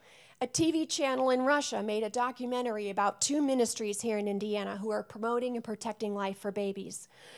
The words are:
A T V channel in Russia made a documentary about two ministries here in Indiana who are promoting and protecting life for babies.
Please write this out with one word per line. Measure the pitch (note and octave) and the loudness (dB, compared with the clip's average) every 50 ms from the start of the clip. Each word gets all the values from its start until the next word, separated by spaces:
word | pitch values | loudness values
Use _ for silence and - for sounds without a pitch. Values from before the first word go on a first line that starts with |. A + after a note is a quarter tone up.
| - - - - - - - _ | -20 -20 -20 -20 -20 -20 -8 _
A | B3+ B3+ | -6 -2
T | - - E4 D#4+ | 0 2 4 4
V | D#4 D#4+ D#4+ | 4 2 0
channel | - - E4 C#4+ C4+ C4 C4 C4 C4 | 0 0 0 2 2 2 4 4 4
in | B3+ B3+ | 4 4
Russia | B3+ C4+ D4 D4 C4+ - A#3 G#3 G3+ | 4 4 4 4 2 0 -2 -2 -2
made | G#3+ G#3 A3 | 0 0 0
a | A3 G#3 | -2 -2
documentary | G3+ B3 A#3+ C4 B3 - B3+ A#3+ B3 B3 B3 A#3+ G#3+ G#3+ G#3 G3 | 0 0 0 0 -2 -4 -4 -2 -2 -2 -2 -2 -2 -2 -4 -2
about | F#3+ G3+ G3+ G3 - - | 0 2 2 2 2 0
two | - - C#4+ D#4 | 0 2 2 4
ministries | D4 C4+ C4+ B3+ A#3 A3 - - A3+ G#3 G#3 - | 4 4 4 4 4 2 2 -2 -2 -4 -2 -2
here | A3+ A#3 G#3+ G#3 | -2 0 0 0
in | G#3 | 0
Indiana | G3+ G3+ G3 G#3 G#3+ G#3 G#3 G3 G3 G#3 G3 | 0 0 0 0 0 -2 -2 -2 -4 -6 -6
who | G#3 A3 | -4 -2
are | G#3+ G#3 G#3 | -2 -4 -4
promoting | - - G#3 A3 A#3 A#3+ A#3+ B3+ B3 B3 | -6 -8 -4 -2 0 0 0 0 -2 -4
and | A#3 | -4
protecting | A#3 A3+ G#3+ - - A3+ G#3 - A3 G#3 G3+ | -6 -6 -8 -6 -6 -6 -4 -4 -4 -4 -2
life | G3+ G3 G3 G3 - | -2 -2 -4 -4 -4
for | - G3+ | -6 -4
babies. | F#3+ G#3 G3+ G3 G3 G3 F#3+ - - - - - - - - - - | -4 -2 -2 -2 -4 -6 -8 -10 -10 -12 -14 -16 -20 -20 -20 -20 -20